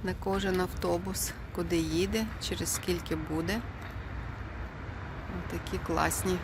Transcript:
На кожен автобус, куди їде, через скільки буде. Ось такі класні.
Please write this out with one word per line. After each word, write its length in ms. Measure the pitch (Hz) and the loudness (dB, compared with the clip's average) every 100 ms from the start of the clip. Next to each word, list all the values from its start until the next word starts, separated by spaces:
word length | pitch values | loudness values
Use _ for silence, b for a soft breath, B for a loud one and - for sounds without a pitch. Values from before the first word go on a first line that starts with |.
На 100 | 185 | -2
кожен 460 | 180 196 196 196 185 | -2 0 2 4 4
автобус, 720 | 180 - 180 170 185 185 - - - | 2 2 2 2 0 -2 -2 -4 -6
куди 220 | - 170 170 | -2 2 4
їде, 480 | 160 160 190 220 220 - - | 4 4 4 4 0 -2 -4
через 260 | 180 165 | -2 0
скільки 420 | - - 175 - 156 | 0 2 0 2 -2
буде. 440 | 151 156 165 220 - - - - - - - - - - - - - - - - - 180 | 0 0 2 0 -2 -8 -6 -6 -6 -4 -4 -6 -6 -6 -6 -6 -8 -6 -6 -6 -6 -4
Ось 140 | - | -2
такі 260 | 170 - 190 - | -4 -2 -2 2
класні. 500 | 156 156 - 190 180 | 4 4 4 2 0